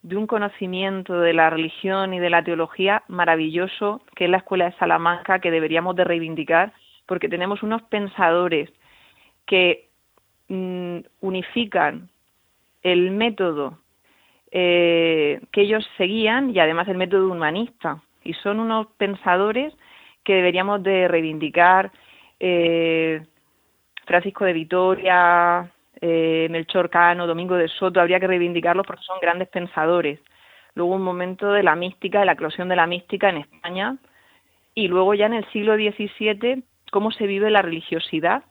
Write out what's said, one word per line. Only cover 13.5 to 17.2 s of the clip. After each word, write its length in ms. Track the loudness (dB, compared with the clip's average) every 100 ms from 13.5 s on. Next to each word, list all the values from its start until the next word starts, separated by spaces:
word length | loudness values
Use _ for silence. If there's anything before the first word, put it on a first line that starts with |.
| -2 -6 -10 _ _ _ _ _ _ _
eh, 920 | 0 2 4 4 4 2 2 0 -2 -4
que 100 | 0
ellos 240 | 2 2 -4 -4
seguían 580 | -2 0 0 0 0 2
y 40 |
además 280 | 2 2 -2
el 100 | -2
método 320 | 0 2